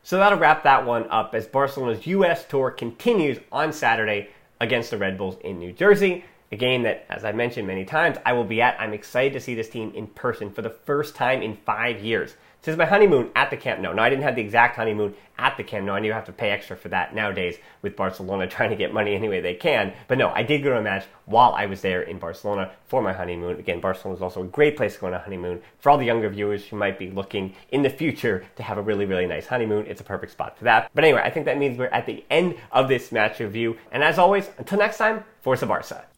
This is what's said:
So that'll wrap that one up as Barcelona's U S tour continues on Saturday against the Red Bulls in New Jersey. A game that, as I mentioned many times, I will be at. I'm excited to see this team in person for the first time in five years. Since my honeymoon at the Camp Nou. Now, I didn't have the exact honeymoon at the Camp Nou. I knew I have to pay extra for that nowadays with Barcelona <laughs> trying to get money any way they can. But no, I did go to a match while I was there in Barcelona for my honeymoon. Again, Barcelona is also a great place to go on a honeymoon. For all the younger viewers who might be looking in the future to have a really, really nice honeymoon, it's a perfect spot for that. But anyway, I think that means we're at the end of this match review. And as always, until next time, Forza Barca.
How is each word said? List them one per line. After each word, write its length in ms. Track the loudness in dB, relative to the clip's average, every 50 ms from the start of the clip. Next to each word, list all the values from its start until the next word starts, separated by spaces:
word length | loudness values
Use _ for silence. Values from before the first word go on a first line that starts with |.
So 160 | _ 0 2
that'll 220 | 4 6 6 6 6
wrap 240 | 6 6 6 6 6
that 200 | 6 6 6 4
one 220 | 2 0 0 0 0
up 240 | 0 0 0 0 -4
as 100 | -6 -6
Barcelona's 640 | 0 0 0 0 2 0 -4 -2 -2 -4 -4 -4
U 180 | -2 2 2 4
S 180 | 2 2 0 -4
tour 280 | -4 -2 0 0 0
continues 680 | -2 -4 -10 -10 -10 -2 0 2 2 4 2 0 -2 -4 -8 _
on 200 | -2 -2 -2 -2
Saturday 580 | -2 0 2 2 2 2 2 0 0 -2 -4 -8 -18 -20 _ _ _ _
against 300 | -2 0 0 0 0 -4
the 80 | -4
Red 180 | -2 -2 -2 -2
Bulls 220 | -4 -6 -8 -8 -10
in 180 | -10 -10 -10 -10
New 120 | -10 -12
Jersey. 540 | -4 2 6 6 6 6 4 0 0 -2 -8 -18 _ _ _ _
A 40 | -6
game 260 | -2 0 2 2 2
that, 240 | 2 0 -2 -4 -6 -10
as 120 | -10 -6 -6
I 80 | -4
mentioned 360 | -2 -2 -2 -2 -2 -6 -6
many 180 | -4 -6 -6 -6
times, 320 | -2 0 0 2 0 0 0 0
I 80 | 0 0
will 100 | 0 0
be 160 | 0 0 2
at. 160 | 2 2 2 0
I'm 120 | -6 -6
excited 420 | -6 -10 -10 -4 -2 0 0 0 -2
to 60 | -4
see 140 | -8 -8 -6
this 160 | -6 -6 -8
team 220 | -8 -8 -8 -8 -8
in 140 | -10 -12
person 420 | -12 _ -6 -4 -4 -4 -4 -10 -10
for 140 | -10 -8 -8
the 80 | -8
first 440 | -10 -10 _ -2 -2 -2 -2 -6 -4
time 280 | -2 0 0 0 0 -2
in 100 | -6 -8
five 440 | -6 _ -4 -2 -2 -2 -4 -4 -4
years. 380 | -4 -2 -2 -2 -2 -6 -10 _ _ _ _ _ -8
Since 120 | -6 0
my 100 | 0 4
honeymoon 440 | 4 6 6 8 8 8 4 4 2 2
at 160 | 2 2 2
the 40 | 0
Camp 260 | -4 -4 -4 -4 -2
Nou. 120 | -4 -2 0
Now, 80 | 2
I 80 | 4 4
didn't 140 | 4 2 0
have 120 | -2 -2
the 60 | -2
exact 340 | -4 2 4 6 6 6 4
honeymoon 380 | 0 -2 -2 0 0 -2 -2 -4 -10 _ _ _
at 180 | -2 -2 -2 -2
the 60 | -2 -10
Camp 220 | -8 -6 -6 -4
Nou. 80 | -2 -2
I 60 | -2
knew 120 | -2 -2
I 40 | -4
have 100 | -4 -8
to 80 | -10 -8
pay 160 | -4 -2 -2
extra 260 | -2 -2 -6 -12 -16
for 140 | -14 -10 -4
that 240 | -2 -2 -2 -2 -4
nowadays 460 | -4 -4 -2 -2 -2 -4 -4 -6 -8 -18 -20 -20 _ -10
with 120 | -10 -4
Barcelona 520 | -2 -4 -4 -4 -6 -6 -6 -2 -2 -4
<laughs> 80 | -4 -2
trying 160 | -2 -2 -2
to 40 | 0
get 160 | -2 -2 -2
money 220 | 0 -2 0 0 0
any 160 | -2 -2 -2
way 120 | -4 -2
they 120 | -4 -4 -6
can. 400 | -2 0 0 2 2 0 -2 -6 -12 -4
But 100 | -2 0
no, 140 | 2 2 2 2
I 80 | -2
did 220 | 0 0 0 0 2
go 80 | 0
to 80 | 0 0
a 20 |
match 240 | 0 -2 -2 -4 -6 -10 -20 -20 _
while 280 | 2 6 6 6 6 6
I 140 | 2 -2
was 140 | -4 -4 -4
there 200 | -2 -2 -2 -2
in 160 | -4 -6 -8
Barcelona 540 | -10 -10 -10 -10 -8 -4 -4 -2 -2 -4 -6 -10 _ _
for 160 | -4 -2 0 0
my 100 | 0 -4
honeymoon. 460 | -4 -6 -6 -6 -6 -6 -6 -6 -4
Again, 200 | -4 -4 -4 -2
Barcelona 360 | -2 -4 -4 -4 -6 -10 -8
is 80 | -6 -6
also 180 | -8 -6 -8
a 60 | -10
great 280 | -6 2 2 2 2 4
place 200 | 0 -4 -4 -4
to 60 | -6
go 60 | -6
on 60 | -6 -6
a 60 | -6
honeymoon. 420 | -8 -10 -10 -8 -8 -8 -8 -10 -12 -20 _
For 140 | _ 4 4
all 80 | 4 4
the 60 | 4
younger 240 | 0 0 0 0 -2
viewers 360 | -4 -2 -2 -2 -4 -4 -8
who 120 | -10 -6
might 200 | -2 -2 -2 -4
be 140 | -6 -12 -8
looking 420 | -8 -8 -8 -6 -6 -6 -6 -6 -10 -16 -10 _
in 120 | -2 0 0
the 80 | 0
future 520 | 0 -2 -4 -4 -4 -2 -2 -2 -2 -2 -6 -12 _
to 80 | -14 -10
have 160 | -8 -6 -4
a 20 |
really, 240 | -2 -2 0 0 0
really 220 | 0 0 0 0
nice 180 | -2 -4 -6 -6
honeymoon, 400 | -4 -2 -2 0 0 0 -2 -2
it's 140 | -6 -12 -14
a 20 | -10
perfect 280 | -8 -8 -8 -8 -12
spot 260 | -8 -10 -10 -10 -8
for 60 | -4 2
that. 260 | 4 4 4 2 2 _
But 80 | 4 6
anyway, 180 | 6 6 6 2
I 60 | 0
think 160 | -2 -2 -2
that 140 | -2 0 0
means 180 | -2 -2 -2
we're 80 | -4 -4 -2
at 180 | -2 -2 -4
the 180 | -4 -10 -10 -4 _
end 240 | 0 2 2 0 -4 -8 -12 0
of 160 | 2 2 4
this 240 | 4 2 0 0 -2
match 280 | 0 2 2 2 0 -4
review. 380 | -8 -6 -4 -2 -2 -2 -4 -6 -12 -8
And 120 | -2 2 2
as 140 | 4 6
always, 320 | 6 6 6 6 2 0 -4 -12
until 220 | -14 -8 -2 0 2
next 180 | 2 0 0
time, 280 | 0 0 0 0 -2 -8 -16 _ _ 0
Forza 240 | 0 0 0 0
Barca. 380 | -2 -2 -2 -4 -8 -14 -16 -16 _ _